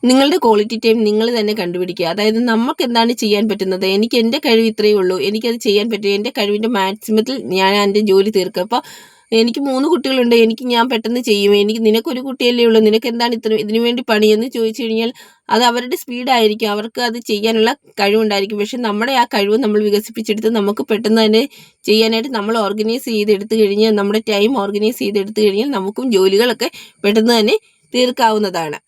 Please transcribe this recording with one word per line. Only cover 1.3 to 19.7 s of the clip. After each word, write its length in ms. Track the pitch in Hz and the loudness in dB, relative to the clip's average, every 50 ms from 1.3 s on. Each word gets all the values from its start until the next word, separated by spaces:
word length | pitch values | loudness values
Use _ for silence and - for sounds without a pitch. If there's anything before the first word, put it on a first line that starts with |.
തന്നെ 240 | 247 233 214 208 214 | -2 -2 -2 -2 -2
കണ്ടുപിടിക്കുക. 520 | 214 185 175 175 180 180 180 175 - 175 | -4 -4 -6 -4 -6 -6 -6 -4 -4 -4
അതായത് 340 | 165 170 202 208 214 220 226 240 | -4 -2 0 0 0 0 0 0
നമുക്ക് 380 | 247 226 226 233 262 320 - 339 | 0 0 0 0 -2 -2 -4 -4
എന്താണ് 280 | 247 240 233 233 233 247 | -2 0 0 0 0 0
ചെയ്യാൻ 320 | - - 214 202 208 208 | -2 0 0 0 0 0
പറ്റുന്നത്, 400 | 220 226 214 190 190 185 185 190 | -2 -2 -4 -2 -4 -4 -2 -2
എനിക്ക് 300 | 190 190 202 214 233 - 247 | 0 0 0 0 0 0 0
എൻ്റെ 220 | 226 226 233 285 | 0 0 0 -2
കഴിവ് 280 | - 294 233 226 226 226 | 0 2 2 4 2 2
ഇത്രയേ 260 | 220 - 208 214 208 | 0 0 2 2 4
ഉള്ളൂ, 240 | 202 185 180 185 185 | 4 2 0 0 0
എനിക്കത് 400 | 175 185 208 220 220 240 233 240 | -2 -2 -2 -2 -2 -4 -4 -2
ചെയ്യാൻ 260 | - 240 202 202 208 233 | 0 0 2 2 0 0
പറ്റും, 220 | 226 202 208 196 | -4 -2 -2 -2
എൻ്റെ 220 | 202 202 208 - - | -2 -2 -2 -4 -4
കഴിവിൻ്റെ 400 | - 214 202 208 208 214 226 247 | -4 -2 -2 -2 -2 -2 -2 -2
മാക്സിമത്തിൽ 680 | 202 190 190 196 214 - - 214 220 220 - - 269 - 117 | 0 -2 -2 -4 -6 -6 -2 0 0 0 0 -4 -8 -6 -4
ഞാൻ 240 | 180 190 190 190 196 208 | -2 0 2 2 2 2
എൻ്റെ 240 | 202 202 196 208 214 | 2 2 2 0 2
ജോലി 280 | 208 190 196 196 208 | 4 4 4 4 4
തീർക്കുക. 340 | 214 202 180 180 220 185 180 | 2 0 -2 -2 -4 -6 -4
അപ്പോൾ 180 | 214 233 247 - - - - - - _ _ _ _ - | -2 -2 -4 -4 -6 -20 -20 -20 -20 _ _ _ _ 2
എനിക്ക് 280 | 226 226 240 233 302 | 2 2 2 0 -4
മൂന്ന് 260 | 277 277 262 262 277 320 | -4 -2 -2 0 0 0
കുട്ടികളുണ്ട്, 460 | 339 320 277 269 262 262 247 240 233 | 0 0 0 -2 0 0 2 4 4
എനിക്ക് 280 | 233 226 220 226 - 247 | 4 4 4 2 -2 -4
ഞാൻ 180 | 247 240 233 233 247 | -4 0 0 0 0
പെട്ടെന്ന് 320 | 247 220 220 - 240 247 | -2 -4 -4 -4 -6 -4
ചെയ്യും, 320 | 247 247 214 202 202 202 202 | 0 0 0 0 2 2 2
എനിക്ക് 280 | 202 202 208 220 226 226 | 2 2 0 0 0 2
നിനക്കൊരു 380 | 220 214 226 220 349 262 254 | 2 2 2 0 -2 -8 -6
കുട്ടിയല്ലേ 420 | 254 269 254 - - 240 240 240 233 | -6 -8 -6 -2 0 0 2 4 2
ഉള്ളൂ, 140 | 233 226 220 | 4 4 6
നിനക്ക് 280 | 220 214 208 226 220 240 | 4 4 2 2 0 -2
എന്താണ് 260 | 233 233 240 233 247 | -4 -2 -2 -2 -2
ഇത്ര 180 | 226 226 220 220 | -4 -2 -2 -2
ഇതിനു 260 | 208 147 208 214 226 | -2 -2 -2 -2 0
വേണ്ടി 220 | 233 240 240 247 254 | 0 0 -2 -4 -2
പണി 260 | - 220 214 214 214 | 0 0 2 4 4
എന്ന് 180 | 214 214 226 269 | 4 2 0 -4
ചോദിച്ചു 320 | - 247 226 220 220 - 240 | -4 -2 -2 -2 -4 -4 -6
കഴിഞ്ഞാൽ 280 | 226 220 220 226 233 247 - - - _ _ _ - | -4 -2 -2 -2 -4 -6 -8 -20 -20 _ _ _ -2
അത് 140 | - 220 247 | 0 2 2
അവരുടെ 320 | 240 233 240 240 247 285 | 2 0 0 -4 -4 -8
സ്പീഡായിരിക്കും, 720 | 370 - - 240 240 247 240 262 240 226 214 214 214 226 214 | -8 -8 -10 -10 -8 -2 0 0 2 2 2 0 0 -4 -4
അവർക്ക് 300 | 208 208 214 233 _ - | -4 -4 -6 -8 _ -6
അത് 180 | 247 240 226 240 | -6 -4 -4 -6
ചെയ്യാനുള്ള 500 | 233 - 220 208 202 226 226 226 220 226 277 - _ _ _ | -6 -4 -4 -2 -2 0 0 2 2 0 0 -4 _ _ _
കഴിവുണ്ടായിരിക്കും. 600 | - 202 202 202 220 226 214 208 202 196 196 220 208 | -2 0 2 2 2 2 0 0 -2 -4 -4 -4 -6
പക്ഷെ 200 | 208 214 - 247 | -6 -6 -6 -6
നമ്മുടെ 360 | 247 220 202 208 220 247 269 | -4 -4 -2 -2 -2 -2 0
ആ 100 | 254 240 | 0 0
കഴിവ് 340 | - - 220 202 202 208 226 | 0 0 -2 0 0 0 0
നമ്മൾ 220 | 269 214 | 0 2